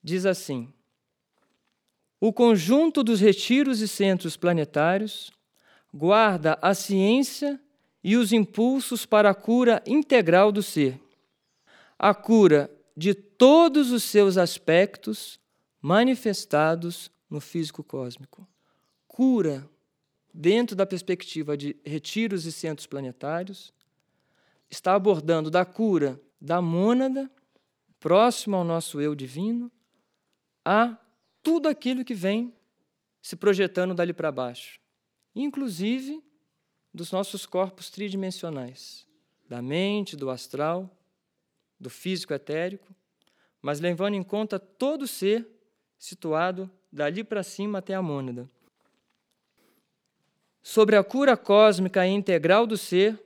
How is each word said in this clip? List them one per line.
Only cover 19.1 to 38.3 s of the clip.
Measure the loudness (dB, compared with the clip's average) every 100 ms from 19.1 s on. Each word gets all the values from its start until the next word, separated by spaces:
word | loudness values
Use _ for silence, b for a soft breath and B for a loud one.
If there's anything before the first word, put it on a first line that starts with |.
| 0 2 4 0 -4 -12 _ _ _ _ _ _
dentro | -2 2 2 0
da | -2
perspectiva | -2 -2 -6 -6 -6 -10 -6 -6
de | -6 -12
retiros | -10 -10 -6 -4 -2 -4 -8
e |
centros | -10 -10 -10 -12
planetários, | -12 -12 -10 -8 -8 -8 -16 -20 _ _ _ _ _ _ _ _ _ _
está | -6 0
abordando | 2 2 0 0 -2 0
da | -2
cura | -2 -2 0 2 0 -4 _ _
da | -4 -2
mônada, | 0 0 2 2 0 -4 -8 _ _ _ _ _ _ _
próximo | 2 4 4 0 -4 -2
ao |
nosso | -2 -4 -6 -6
eu | -4
divino, | -6 -10 -8 -6 -6 -8 _ _ _ _ _ _ _ _ _
a | 0 2 0 -4 _ _ _ _
tudo | -2 0 0
aquilo | -2 -4 -6
que | -6
vem | -6 -2 -2 -6 _ _ _ _ _ _ _
se | -18 -2
projetando | 0 2 0 -2 -4
dali | -2 -4
pra | -4 -6
baixo, | -6 -8 -10 -20 -20 _ _ _ _ _
inclusive | -8 -6 -6 -8 -6 -4 -4 -8 -14 _ _ _ _ _ _ _
dos | -16 -8
nossos | -6 -6 -10 -8
corpos | -4 -4 -8 -20
tridimensionais, | -12 -10 -8 -8